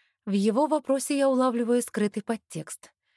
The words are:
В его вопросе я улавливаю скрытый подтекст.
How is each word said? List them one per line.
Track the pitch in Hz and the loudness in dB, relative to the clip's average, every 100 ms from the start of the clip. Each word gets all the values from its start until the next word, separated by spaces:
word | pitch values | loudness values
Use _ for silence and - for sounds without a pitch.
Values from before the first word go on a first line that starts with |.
| _ _ - | _ _ -4
В | |
его | 196 202 254 302 | 0 2 2 2
вопросе | 302 - 269 - 285 | 0 0 -2 0 0
я | 269 | 2
улавливаю | 254 254 233 233 240 | 2 2 0 0 0
скрытый | - 226 208 208 | 0 -2 -2 -2
подтекст. | - 226 - 160 - - - _ _ | -6 -8 -8 -12 -12 -14 -18 _ _